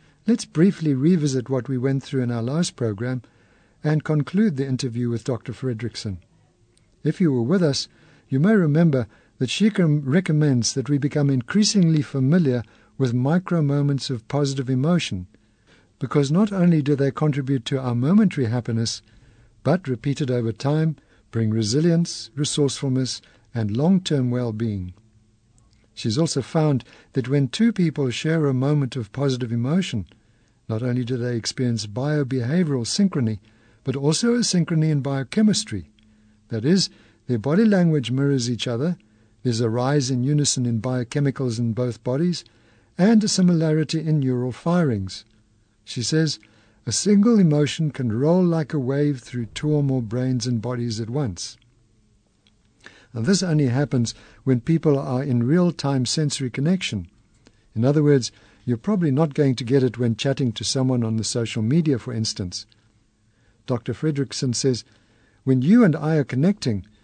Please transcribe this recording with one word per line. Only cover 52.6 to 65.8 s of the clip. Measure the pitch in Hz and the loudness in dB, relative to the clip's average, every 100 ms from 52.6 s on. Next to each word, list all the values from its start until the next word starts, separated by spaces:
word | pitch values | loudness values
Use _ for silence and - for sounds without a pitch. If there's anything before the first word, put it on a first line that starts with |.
| _ _ - - _ | _ _ -20 -20 _
Now, | 117 | -4
this | 131 190 | 0 0
only | 180 156 131 | 2 2 2
happens | 127 143 123 113 - - - | 0 0 0 -2 -6 -20 -8
when | 135 123 | 0 0
people | 165 165 156 139 | 2 2 2 0
are | 151 127 | -2 -4
in | 143 123 | 0 0
real-time | 120 175 175 170 139 135 120 | 2 2 2 0 -2 -2 -2
sensory | 160 147 - 127 | -2 -2 -2 -6
connection. | 131 151 185 - 101 85 _ _ _ _ _ _ | -2 -2 -2 -2 -6 -8 _ _ _ _ _ _
In | 110 | 0
other | 127 151 | 2 4
words, | 147 139 110 _ _ _ | 4 4 0 _ _ _
you're | 123 117 | -6 -4
probably | - 208 160 | 0 0 2
not | 131 160 | 2 0
going | 151 139 123 | 2 0 0
to | |
get | 120 139 | 0 2
it | 127 113 | 2 0
when | 120 110 | -2 0
chatting | 139 135 127 | -2 -2 -2
to | - | -4
someone | 110 135 131 123 | -6 -2 0 0
on | 113 110 | 0 -2
the | |
social | 107 123 113 117 | -4 -4 -4 -2
media, | 107 165 156 120 | 0 2 2 -2
for | 127 | -4
instance. | 117 110 - 90 - - _ _ _ _ _ _ _ _ _ - | -6 -6 -6 -8 -10 -16 _ _ _ _ _ _ _ _ _ -6
Doctor | 120 - | -6 -4
Fredrickson | 113 156 143 127 - 131 | -4 -2 -2 -4 -4 -4
says, | 117 135 117 - _ _ _ _ _ | 0 -2 -2 -8 _ _ _ _ _
"When | 131 131 | 0 2
you | 143 240 | 4 6